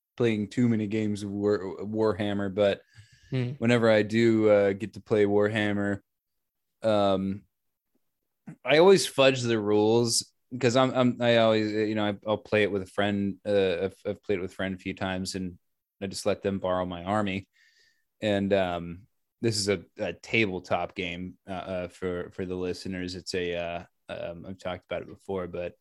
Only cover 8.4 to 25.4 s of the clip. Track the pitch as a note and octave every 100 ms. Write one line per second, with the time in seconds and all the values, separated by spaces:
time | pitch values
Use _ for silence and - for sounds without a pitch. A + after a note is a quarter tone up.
8.4 | - - A#2+ D3 F#3 F#3+ - - C3+ C3
9.4 | A#2+ A2+ G2+ G#2 G#2+ A#2 A#2 - - _
10.4 | _ B2+ B2+ B2+ C3 B2+ B2 A2+ A#2+ A#2
11.4 | A2+ A2 G#2+ G#2+ G#2+ A2 G#2 G2+ G#2+ G#2
12.4 | - G#2+ G2+ G2 F#2 - G2+ G2+ G2 F#2
13.4 | G#2+ G2+ F#2+ E2+ F#2+ - G2+ G2 - G2
14.4 | F#2 - F#2+ F#2 F#2+ F#2 F#2+ F#2 F#2+ F#2+
15.4 | F#2 F2 _ _ _ - G2 - G2+ F#2+
16.4 | G2 G2 F#2 F#2 F2+ F2 F2+ G#2+ G2+ F#2+
17.4 | - _ _ _ _ _ _ _ G#2+ G2+
18.4 | G2 G2 F2+ F2 E2+ F2 - _ _ _
19.4 | B2 G#2 G2+ F#2+ - - G2 - - A2+
20.4 | G#2 F2+ - F2+ F2 - F2+ F2 F2+ -
21.4 | - F#2 E2+ F#2 F2 - F#2 F2 F2 -
22.4 | F#2 F#2 F2+ F2 F#2+ F#2 F2+ F2+ - F#2
23.4 | F2 E2+ E2+ F2 E2+ _ - E2+ E2+ F2
24.4 | F2+ F#2+ F2+ F2+ - F2 - - - F#2+